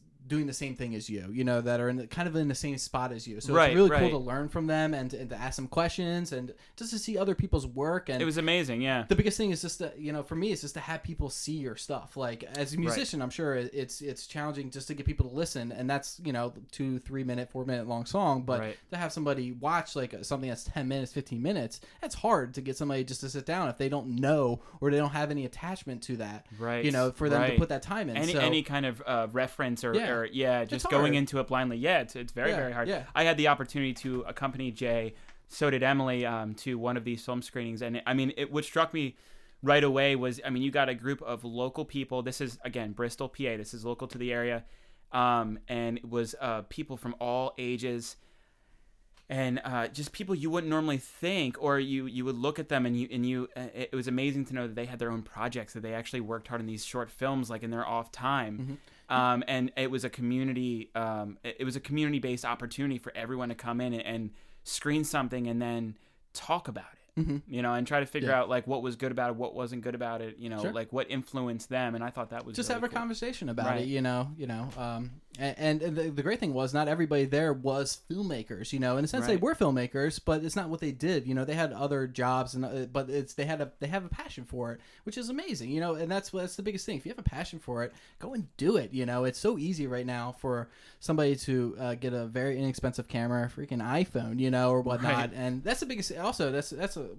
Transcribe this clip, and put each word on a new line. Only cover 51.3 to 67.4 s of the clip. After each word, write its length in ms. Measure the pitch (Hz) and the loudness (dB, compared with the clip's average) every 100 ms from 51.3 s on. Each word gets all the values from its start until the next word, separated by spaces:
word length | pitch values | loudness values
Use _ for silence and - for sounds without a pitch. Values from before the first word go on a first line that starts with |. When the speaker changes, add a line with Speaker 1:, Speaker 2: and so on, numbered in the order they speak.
| 190 135 120 | 0 0 0
Speaker 2:
or 160 | 147 139 | 2 2
you, 280 | 135 135 131 | 2 -2 -2
you 180 | 123 | -2
would 100 | 127 123 | -2 0
look 220 | 135 151 | 0 -2
at 100 | 151 | 0
them 160 | 139 | 2
and 140 | 123 120 | 2 2
you, 80 | 123 | 0
and 120 | 120 | 0
you, 240 | 123 127 127 - | 0 0 -2 -6
uh, 40 | 127 | -10
it, 180 | 117 127 | -8 -4
it 40 | 131 | -4
was 120 | 127 | 0
amazing 360 | 127 139 139 131 | 0 0 0 -2
to 80 | |
know 120 | 131 120 | -4 -4
that 80 | |
they 120 | 110 120 | -4 -6
had 120 | 123 | -4
their 140 | 117 | -2
own 100 | 113 | -4
projects, 500 | 107 - 120 123 107 | -6 -6 -4 -4 -8
that 80 | 117 | -8
they 100 | 110 | -6
actually 260 | 113 117 131 | -6 -6 -6
worked 280 | 107 113 110 | -4 -6 -4
hard 120 | 120 | -6
on 60 | 110 | -4
these 180 | 110 | -6
short 280 | - 127 113 | -6 -4 -6
films, 360 | - 135 135 120 | -2 0 0 -2
like, 140 | 113 | -4
in 80 | 113 | -4
their 160 | 117 - | -4 -2
off 240 | 117 113 | -2 -4
time. 480 | - 123 139 113 107 131 139 - - - | -4 0 0 0 -4 -6 -8 -14 -16 0
Speaker 1:
Mm-hmm. 40 | 127 | 4
Speaker 2:
Um, 280 | 123 123 123 | 6 4 2
and 240 | 131 127 - | 2 0 0
it 120 | 131 | 0
was 160 | 127 | 0
a 60 | 123 | -2
community, 800 | - 120 127 131 127 127 117 110 113 | -2 0 2 0 0 -2 -2 -4 -4
um, 420 | 113 107 104 98 | -2 -2 -4 -8
it, 140 | 120 - | -10 -4
it 40 | |
was 120 | 131 131 | -4 -4
a 40 | |
community-based 640 | 135 143 151 147 127 123 | -2 0 2 2 0 -2
opportunity 540 | 123 120 120 - 139 127 | -2 -4 -6 -2 -2 -2
for 140 | - - | -6 -8
everyone 340 | 113 127 123 | -6 -4 -4
to 40 | |
come 260 | 117 120 120 | -6 -4 -2
in 120 | 123 | 0
and, 100 | 117 | -2
and 280 | 110 117 110 - - - | -4 -4 -6 -8 -20 -16
screen 400 | - - 147 151 | -8 -4 0 2
something 420 | 151 151 127 127 120 | 2 0 0 -2 -2
and 160 | 117 | 0
then 340 | 120 117 113 110 - _ _ | 0 -2 -4 -8 -18 _ _
talk 340 | - - 170 - | -10 -2 -2 -2
about 180 | 104 - | -10 -12
it, 40 | - _ - | -20 _ -2
Speaker 1:
Mm-hmm. 160 | 156 143 | 0 0